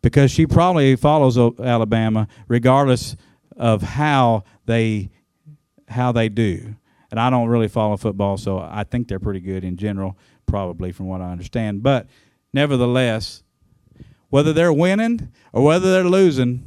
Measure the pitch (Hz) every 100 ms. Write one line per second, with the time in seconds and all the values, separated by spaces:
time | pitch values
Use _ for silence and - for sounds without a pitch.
0 | 131 - 139 - 160 160 180 175 135 131
1 | 147 156 131 120 117 117 123 120 110 113
2 | 110 110 107 - - 120 123 131 143 123
3 | - - _ _ _ - 117 107 - 135
4 | 151 139 120 113 - _ - 117 113 107
5 | 95 _ _ _ - 147 _ _ _ 113
6 | 123 117 113 104 110 92 107 107 _ _
7 | _ 113 123 127 117 117 107 113 107 104
8 | 113 98 101 98 110 95 80 98 104 120
9 | 117 95 101 98 90 95 92 90 104 98
10 | 95 92 _ _ - 104 95 87 92 90
11 | 92 92 90 90 90 123 110 101 123 135
12 | 98 _ _ _ _ 135 143 131 123 123
13 | 123 110 - - _ _ _ _ _ _
14 | - _ _ 139 147 156 170 151 175 196
15 | 226 233 - _ _ 107 143 165 185 185
16 | 180 185 185 135 123 123